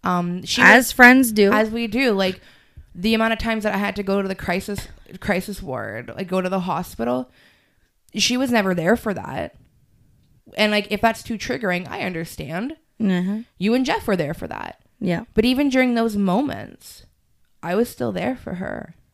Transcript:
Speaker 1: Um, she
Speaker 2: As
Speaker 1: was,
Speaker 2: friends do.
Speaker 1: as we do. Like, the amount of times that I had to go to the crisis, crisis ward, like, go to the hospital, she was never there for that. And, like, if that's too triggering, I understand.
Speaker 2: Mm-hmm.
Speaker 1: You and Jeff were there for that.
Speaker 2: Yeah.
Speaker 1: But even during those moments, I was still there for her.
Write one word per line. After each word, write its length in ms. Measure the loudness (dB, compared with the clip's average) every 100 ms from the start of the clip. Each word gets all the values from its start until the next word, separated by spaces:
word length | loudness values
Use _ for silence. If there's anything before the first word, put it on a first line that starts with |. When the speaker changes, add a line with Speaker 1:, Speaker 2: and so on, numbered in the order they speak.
Speaker 1:
Um, 400 | -2 -2 -2 -6
she 160 | -6 6
Speaker 2:
As 140 | 8 8 6
Speaker 1:
was, 60 |
Speaker 2:
friends 400 | 8 10 10 6
do. 180 | 4 4
Speaker 1:
as 180 | 6 2
we 160 | -2 -4
do. 260 | 0 0
Like, 280 | 2 0 -2 -14 -20 _ -20 -20
the 200 | -4 0
amount 180 | 2 2
of 60 | 0
times 260 | -2 -2
that 100 | -2
I 40 | -2
had 180 | -4 -4
to 60 |
go 180 | -2 -2
to 60 | -2
the 60 |
crisis, 540 | -6 -4 -4 -4 -10 -10 -18 -20 -10
crisis 420 | -2 -2 -2 -10
ward, 500 | -8 -8 -8 -10 -12
like, 140 | -10 -4
go 120 | -2
to 60 | 0
the 100 | -2
hospital, 720 | -2 -4 -6 -6 -4 -4 -6 _ _ _ _ _ _ _ _
she 220 | -4 -2 0
was 140 | 0
never 220 | 2 2
there 220 | 0 2 2
for 180 | 0
that. 420 | -6 -8 -8 -8 -12 _ _ _ _ _ _ _ _ _ -2
And, 120 | 0
like, 180 | 0 -2
if 100 | 0
that's 220 | 0 0
too 160 | -8 -8
triggering, 500 | -6 -4 -2 -4 -6
I 140 | -8
understand. 760 | -6 -6 -10 -10 -8 -8 -8 -10 _ _
Speaker 2:
Mm-hmm. 400 | 0 0 0 -4 -8 _
Speaker 1:
You 160 | 0
and 140 | 2 0
Jeff 200 | -2 -2
were 100 | -2
there 180 | -2
for 120 | -6 -10
that. 300 | -10 -12 -16 _ _
Speaker 2:
Yeah. 240 | -4 -4 -2
Speaker 1:
But 140 | 0 2
even 240 | 2 2
during 240 | 2 2
those 240 | 2 0 0
moments, 880 | 0 0 -2 -6 -12 -20 -20 -20 -20 _ _ _ _ _
I 120 | -4
was 140 | 0 0
still 240 | -2 -6
there 240 | -4 -6 -6
for 200 | -10 -10
her. 380 | -8 -10 -12 -20 _